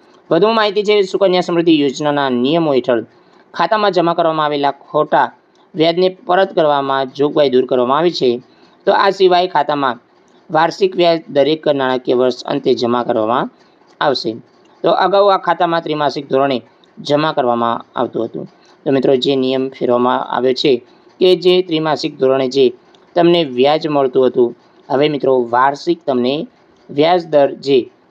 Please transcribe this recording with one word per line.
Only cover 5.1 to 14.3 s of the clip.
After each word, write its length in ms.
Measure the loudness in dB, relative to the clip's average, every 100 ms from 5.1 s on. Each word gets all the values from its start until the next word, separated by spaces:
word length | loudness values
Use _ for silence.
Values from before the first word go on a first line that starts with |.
| 0 0 -4 _ _ _ -2
વ્યાજને 340 | 0 2 0
પરત 440 | -2 -2 0 0
કરવામાં 520 | 2 0 0 0 -2 -4
જોગવાઈ 440 | -2 -2 2 2
દૂર 160 | 2 2
કરવામાં 320 | 0 0 0
આવી 140 | 0
છે. 300 | 0 -2 -2 -6 _ _ _ -2
તો 60 |
આ 180 | 0 2
સિવાય 380 | 2 2 2 0
ખાતામાં 520 | -2 -2 -2 -2 -4 _ _ _ _ -4
વાર્ષિક 440 | 0 0 0 -2 2
વ્યાજ 260 | 0 0 -2
દરેક 380 | 0 0 0 0
નાણાકીય 480 | 0 0 -2 0 0
વર્ષ 280 | 0 -2
અંતે 300 | -4 -4 -2
જમા 300 | 0 0 -2
કરવામાં 460 | -2 -2 0 -2 -4 -10 _ _ _ -6
આવશે. 320 | -2 -2 -4